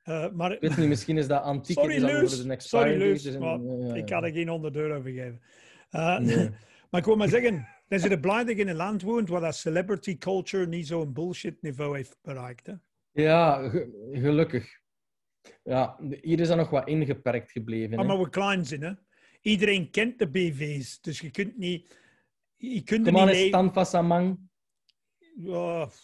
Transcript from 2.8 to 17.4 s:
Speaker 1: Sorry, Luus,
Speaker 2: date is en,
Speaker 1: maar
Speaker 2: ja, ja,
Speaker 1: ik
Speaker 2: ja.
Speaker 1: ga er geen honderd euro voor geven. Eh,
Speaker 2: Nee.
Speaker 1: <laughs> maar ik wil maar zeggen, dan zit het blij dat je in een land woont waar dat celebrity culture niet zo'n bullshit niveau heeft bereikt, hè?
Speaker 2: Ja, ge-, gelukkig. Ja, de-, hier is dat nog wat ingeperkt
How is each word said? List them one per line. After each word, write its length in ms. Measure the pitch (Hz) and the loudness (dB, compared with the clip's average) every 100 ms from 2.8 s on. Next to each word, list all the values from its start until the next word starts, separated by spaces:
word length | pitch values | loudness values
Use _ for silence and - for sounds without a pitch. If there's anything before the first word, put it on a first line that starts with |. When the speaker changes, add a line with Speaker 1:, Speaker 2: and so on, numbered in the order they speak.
Speaker 1:
Sorry, 140 | 147 156 | 4 4
Luus, 260 | 202 151 | 2 0
Speaker 2:
date 40 | 139 | -2
is 40 | 135 | -6
en, 60 | |
Speaker 1:
maar 180 | 160 165 247 254 | -4 -4 -6 -6
Speaker 2:
ja, 80 | 247 | -6
ja, 80 | 117 | -6
Speaker 1:
ik 140 | 110 | -4
Speaker 2:
ja. 100 | 175 | -4
Speaker 1:
ga 60 | 165 | -2
er 60 | |
geen 140 | 160 170 | -4 -4
honderd 280 | 165 156 143 | -4 -6 -4
euro 260 | 151 147 | -4 -4
voor 100 | 131 | -8
geven. 300 | 127 123 120 _ _ - - _ | -10 -12 -14 _ _ -20 -20 _
Eh, 300 | - 160 180 | -2 0 2
Speaker 2:
Nee. 300 | 120 117 110 - - | 2 2 0 -4 -18
Speaker 1:
<laughs> 200 | _ _ | _ _
maar 100 | 180 | 0
ik 60 | 196 | 2
wil 100 | 220 | 4
maar 140 | 202 | 4
zeggen, 380 | 226 240 175 113 - _ | 4 2 0 -6 -18 _
dan 120 | 190 | 0
zit 120 | 190 | 2
het 100 | 160 | 2
blij 220 | 170 214 | 2 2
dat 120 | 240 208 | 0 0
je 60 | |
in 60 | 202 | -2
een 80 | 160 | -2
land 260 | 185 214 | -2 -2
woont 280 | 185 233 196 | -2 -2 0
waar 120 | 175 | -2
dat 140 | 165 143 | -2 -4
celebrity 600 | 170 165 185 196 - 170 | -2 -2 0 -4 -4 -6
culture 500 | 180 190 175 196 180 | -2 -2 -2 -2 -2
niet 200 | 170 147 | -4 -4
zo'n 260 | 165 147 | -4 -4
bullshit 480 | 127 175 180 175 160 | -4 -6 -6 -10 -8
niveau 340 | 156 131 147 143 | -10 -6 -6 -6
heeft 220 | 127 _ | -8 _
bereikt, 440 | - 131 123 123 - | -14 -12 -12 -14 -16
hè? 60 | 196 _ _ _ | -18 _ _ _
Speaker 2:
Ja, 580 | 147 156 165 165 139 131 | 2 4 6 6 2 -2
ge-, 400 | 170 120 107 113 | -4 -4 -10 -10
gelukkig. 680 | 139 139 151 160 123 - - _ _ _ _ _ _ - _ | -2 2 2 2 -2 -6 -14 _ _ _ _ _ _ -20 _
Ja, 340 | - 127 123 - | -2 0 0 -4
de-, 160 | 147 139 | -10 -8
hier 180 | 160 165 | -2 2
is 80 | 170 | 4
dat 100 | 170 | 2
nog 120 | 160 | 2
wat 180 | 143 135 | 0 0
ingeperkt 640 | 156 143 143 127 120 | 0 0 -2 -2 -2